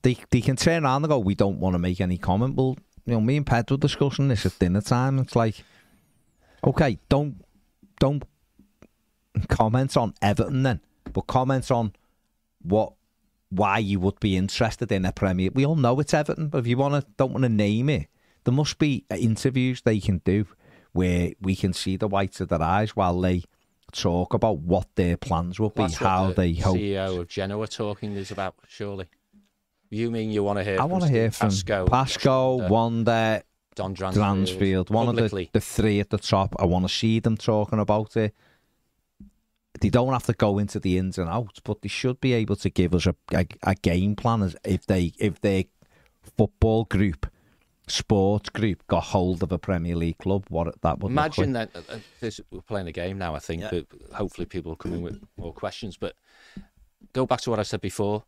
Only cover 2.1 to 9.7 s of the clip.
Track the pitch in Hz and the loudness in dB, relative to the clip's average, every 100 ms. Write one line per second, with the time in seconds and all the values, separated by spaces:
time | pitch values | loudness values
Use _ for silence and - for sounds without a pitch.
2.1 | 90 - 92 127 135 131 127 _ - - | 0 0 0 0 0 -2 -2 _ -14 -4
3.1 | 117 110 147 143 120 113 139 143 - 143 | 0 2 0 2 0 2 0 0 2 -2
4.1 | - 139 113 92 - 90 95 101 123 131 | 2 0 2 -2 0 2 2 2 0 2
5.1 | 135 123 120 113 - - _ _ _ _ | 0 0 0 0 -4 -18 _ _ _ _
6.1 | _ _ _ _ _ 139 135 147 92 _ | _ _ _ _ _ 0 2 2 0 _
7.1 | 139 147 101 - _ _ _ _ - 135 | 0 0 -6 -20 _ _ _ _ 0 0
8.1 | 143 117 _ _ _ _ _ - _ _ | 0 -8 _ _ _ _ _ -20 _ _
9.1 | _ _ - - - 110 | _ _ -4 0 2 4